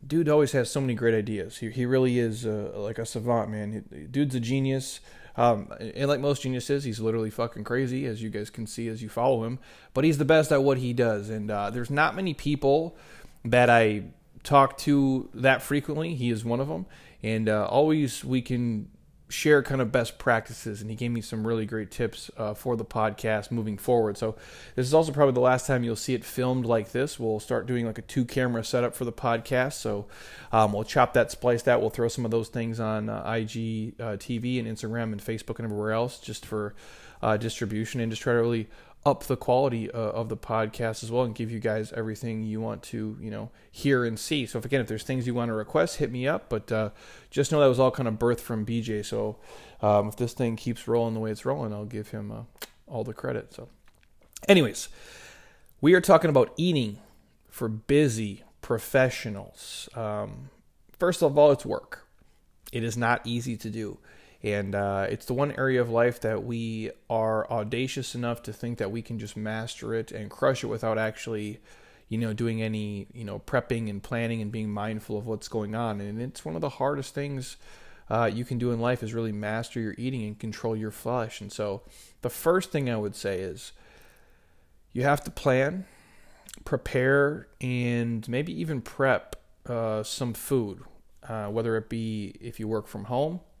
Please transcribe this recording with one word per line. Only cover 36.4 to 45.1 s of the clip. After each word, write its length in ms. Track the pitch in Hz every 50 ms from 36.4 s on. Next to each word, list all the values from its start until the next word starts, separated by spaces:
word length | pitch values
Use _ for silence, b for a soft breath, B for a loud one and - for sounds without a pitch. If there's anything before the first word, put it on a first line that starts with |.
| -
for, 280 | - - 107 104 104 - B B B B B B B B B
uh, 140 | - 113 110
distribution, 640 | 107 113 113 - - 120 101 107 107 113 113 - 127
and 120 | 117 113
just 100 | 113 107
try 120 | - 131 120
to 60 | 120
really 300 | 117 120 117 113 107 - B B B B B B -
up 180 | 147 139 - -
the 140 | - 135 123
quality, 520 | - - 123 127 139 139 123 113 110 -
uh, 60 | - 117
of 300 | 113 107 - 104 117 110
the 80 | 110
podcast 640 | 98 - - 113 113 110 107 - - 120 113 110 -
as 80 | - 110
well 140 | 113 123 127
and 100 | 120 113
give 160 | - 117 110
you 100 | 117 110
guys 340 | 104 113 107 110 107 107 -
everything 500 | - 110 110 110 - - 120 113 110 110
you 160 | 110 107 110
want 240 | 110 113 110 - -
to, 320 | - - 117 107 107 107 -
you 100 | - 110
know, 180 | 104 107 107 113 b b b b
hear 320 | b - - 139 139 127 123
and 160 | 117 113 110
see. 260 | - - 160 147 123
So 120 | 107 - 120
if, 60 | 104
again, 160 | 123 135 139
if 60 | 120 110
there's 160 | 110 107 -
things 220 | -